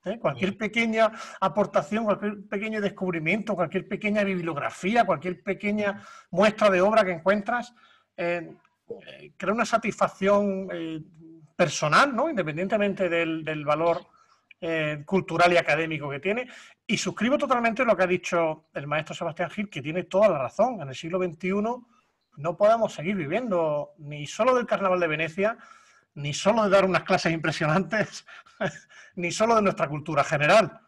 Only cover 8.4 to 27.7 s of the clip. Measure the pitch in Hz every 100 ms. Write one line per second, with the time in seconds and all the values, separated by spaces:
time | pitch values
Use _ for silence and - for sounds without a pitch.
8.4 | 165 - _ _ _ - - - - _
9.4 | 185 226 208 226 226 - 190 - 190 202
10.4 | 202 190 190 175 165 160 156 - - -
11.4 | - - 170 - 151 175 285 233 311 254
12.4 | 156 151 190 220 202 190 180 170 165 160
13.4 | 156 151 147 151 170 165 - _ _ _
14.4 | _ _ 165 160 151 151 147 190 175 165
15.4 | 175 175 160 151 165 156 147 139 185 226
16.4 | 247 - - _ - 208 185 - 220 285
17.4 | 277 240 233 220 254 190 185 180 - 175
18.4 | 160 156 _ 170 143 151 151 170 170 156
19.4 | 175 - 202 151 135 175 175 190 208 156
20.4 | 123 - 240 226 135 131 165 185 185 160
21.4 | 185 202 220 240 - _ _ _ _ -
22.4 | 151 165 208 226 214 - 156 202 143 196
23.4 | 254 175 160 147 143 _ 147 147 147 -
24.4 | 240 254 233 202 190 180 170 151 160 160
25.4 | 202 233 - - _ _ _ - 143 143
26.4 | 190 226 208 196 190 170 - 175 165 165
27.4 | 156 147 151